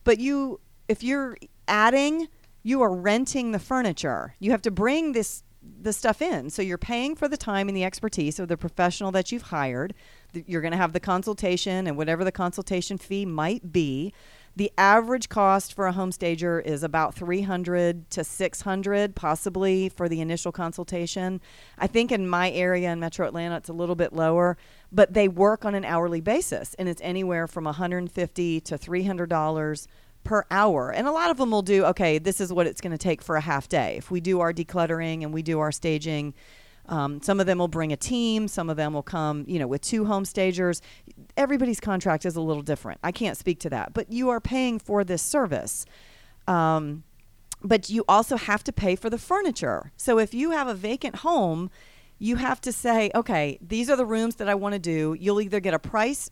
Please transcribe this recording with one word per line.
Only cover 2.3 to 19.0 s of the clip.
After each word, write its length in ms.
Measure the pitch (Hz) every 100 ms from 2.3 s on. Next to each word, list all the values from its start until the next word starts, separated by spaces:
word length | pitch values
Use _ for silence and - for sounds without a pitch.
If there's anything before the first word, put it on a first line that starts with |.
| - - -
you 220 | 214 269
are 100 | 226
renting 600 | 185 185 220 262 269 240
the 60 | 214
furniture. 760 | - 262 226 156 151 107 65 -
You 140 | 196
have 100 | 233
to 80 | 226
bring 420 | 180 220 302 320
this, 280 | 233 208 - - - - -
the 120 | 220
stuff 280 | 208 - -
in. 300 | 330 196 127
So 100 | -
you're 160 | 190 175
paying 380 | - 240 269 311
for 120 | 294
the 100 | 285
time 320 | - 196 196
and 60 | 196
the 100 | 185
expertise 540 | - 220 - 147 160
of 100 | 180
the 80 | 170
professional 540 | 170 - 180 175 196
that 180 | 190 185
you've 100 | 240
hired. 520 | - 160 139 123 175 196 - - -
Th-, 120 | 175 165
you're 140 | 170
gonna 160 | 165 170
have 160 | 175
the 60 | 175
consultation 880 | 196 185 196 202 196 180 - 185 185
and 100 | 143
whatever 260 | 156 165
the 80 | 185
consultation 680 | - 180 180 185 185 170 196
fee 260 | - 196 196
might 460 | 160 156 233 180
be. 420 | 165 151 135 180 - - - - -
The 140 | 202 -
average 540 | 196 214 226 254 -
cost 460 | 220 196 196 - -
for 100 | 190
a 60 |
home 200 | 180 185
stager 480 | 180 170 165 175 170
is 220 | - 147
about 320 | 160 160 151
three 280 | - 175 185
hundred 640 | 196 180 175 180 175 170 160
to 140 | -
six 380 | 160 - 185 -
hundred, 520 | 202 190 196 202